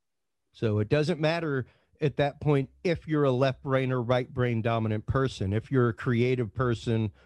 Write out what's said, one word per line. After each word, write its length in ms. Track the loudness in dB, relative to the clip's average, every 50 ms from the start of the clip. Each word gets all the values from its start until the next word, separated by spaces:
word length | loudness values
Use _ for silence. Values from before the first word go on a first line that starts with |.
| _ _ _ _ _ _ _ _ _ _
So 280 | _ -4 -2 0 0 0
it 100 | 0 2
doesn't 300 | 2 0 2 0 -2 0
matter 460 | 0 0 0 0 -2 -2 -4 -4 -4 -6 _ _ _ _ _ -4
at 160 | -4 -2 0
that 240 | 0 -2 -2 -2 -2
point 280 | 0 2 2 2 0 -4 _ _ -2
if 240 | -2 -2 -2 -2
you're 160 | -2 0 2 2
a 80 | 2
left 320 | 2 2 2 0 0 -4 -4
brain 280 | 0 0 0 0 0
or 100 | -2 -2
right 300 | 0 0 0 0 0 -2
brain 300 | -2 -2 0 0 0 0
dominant 440 | 0 0 0 0 0 -2 -2 -4 -4
person, 480 | -2 0 0 0 -2 -2 -4 -4 -2 -2
if 180 | -2 -2 0
you're 180 | 2 2 2 2
a 40 | 0
creative 600 | -2 -2 0 0 2 2 2 0 0 -2 -4 -4
person 580 | -2 0 0 -2 -2 -2 -2 0 0 0 -2 -4 _ _